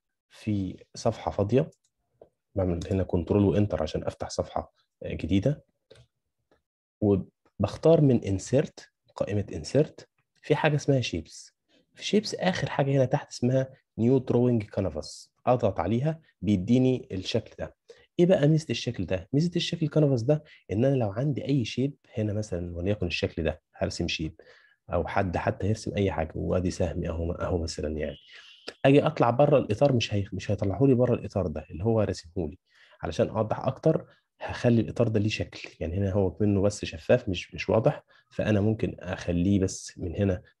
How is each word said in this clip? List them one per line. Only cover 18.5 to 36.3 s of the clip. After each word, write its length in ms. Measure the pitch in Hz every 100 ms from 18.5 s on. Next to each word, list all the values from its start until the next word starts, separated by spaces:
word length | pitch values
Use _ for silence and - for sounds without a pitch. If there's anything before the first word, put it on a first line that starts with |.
| 156 -
الشكل 360 | 117 120 117 87
ده؟ 220 | 92 95
ميزة 180 | 143 175 175
الشكل 300 | - 165 151
الكانفاس 360 | 156 147 123
ده 220 | 123 151 - - -
إن 120 | 101
أنا 100 | 135
لو 160 | 135 107
عندي 340 | 104 147 120 131
أي 160 | 143
شيب 300 | 110 - 139 - _ -
هنا 140 | 107
مثلا، 440 | 104 104 87 87 87
وليكن 300 | 92 104 87
الشكل 360 | - 95 -
ده، 200 | 78 - _ -
هرسم 320 | 92 - 85
شيب 320 | - 78 - - - _ _ -
أو 140 | 85 80
حد 300 | 101 95 87
حتى 300 | 110 - 95
يرسم 280 | 107 - 101
أي 160 | 95
حاجة، 200 | 80 80
وأدي 360 | - 87 90 90
سهمي 380 | - 90 90 85
أهو، 240 | 82 85
أهو 260 | - 82 90
مثلا 400 | 80 - 78 76
يعني. 180 | 76 69 - - - - - -
أجي 220 | 135 143 156
أطلع 240 | - 120
بره 280 | 123 147 135
الإطار، 340 | 98 104 143
مش 220 | 120 -
هي-، 140 | 104 95
مش 180 | 92 -
هيطلعهولي 440 | 101 101 92 139
بره 200 | 120 123
الإطار 320 | 110 104 101 90
ده 200 | 73 -
اللي 140 | 78
هو 160 | 113 110
راسمهولي. 580 | 101 92 85 95 76 90 _ _ _ -
علشان 260 | 85 85 107
أوضح 320 | 107 110 -
أكتر 460 | - - 160 160 - _ _ -
هخلي 400 | - - 123 117
الإطار 280 | - - 113
ده 120 | 107
ليه 80 | 104
شكل، 400 | - - - - -
يعني 180 | 80 95
هنا 140 | 98
هو 240 | 101 92